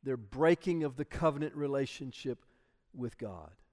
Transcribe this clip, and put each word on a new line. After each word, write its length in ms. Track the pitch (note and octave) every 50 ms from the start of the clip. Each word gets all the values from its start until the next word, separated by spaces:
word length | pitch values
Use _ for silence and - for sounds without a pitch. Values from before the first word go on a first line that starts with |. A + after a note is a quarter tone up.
their 140 | - C3+ C3
breaking 680 | B2 A2+ G2 - C3 D3+ D#3+ F3 E3 - F#3+ E3+ E3 D#3
of 100 | C#3+ B2+
the 80 | C3 D3+
covenant 500 | - - - E3+ D#3+ C#3+ C#3+ D3+ D3 -
relationship 920 | C#3+ D3 C#3 C#3 C#3 C#3 B2+ - - C#3+ C3 A#2+ - - C3+ A#2+ - _ _ _ _ _ _ _ _ _ _ -
with 240 | - B2 A#2 - _
God. 340 | A#2+ G#2+ F#2 F2 D#2 D2+ - _ - _